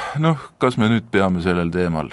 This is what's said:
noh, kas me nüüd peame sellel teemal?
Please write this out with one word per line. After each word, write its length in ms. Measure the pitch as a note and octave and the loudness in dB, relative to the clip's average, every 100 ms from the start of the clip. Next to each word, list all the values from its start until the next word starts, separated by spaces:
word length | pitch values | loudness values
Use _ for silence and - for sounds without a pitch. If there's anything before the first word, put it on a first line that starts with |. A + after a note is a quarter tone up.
| - C#3+ | -8 -2
noh, 160 | D#3+ D3+ - - | 0 0 -6 -2
kas 160 | B2+ B2 | 0 2
me 80 | A2 | 2
nüüd 180 | A2+ A2+ | 2 0
peame 300 | G2+ G2 F2+ | 0 2 2
sellel 260 | F2+ F2 E2+ | 0 0 0
teemal? 340 | F2 F2 D#2+ C#2+ | 0 -2 -2 -6